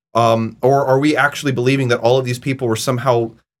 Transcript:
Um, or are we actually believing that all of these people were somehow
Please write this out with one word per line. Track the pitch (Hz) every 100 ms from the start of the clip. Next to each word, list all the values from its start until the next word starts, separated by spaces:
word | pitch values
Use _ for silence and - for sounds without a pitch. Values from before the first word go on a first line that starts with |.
| _
Um, | 113 117 113 113 -
or | 127 139 131
are | 135
we | 151
actually | 127 143 - 147
believing | 120 123 135 127
that | 117
all | 117 131
of |
these | 123 123
people | 143 131 123
were |
somehow | 110 - 123 135 117 113 - _ _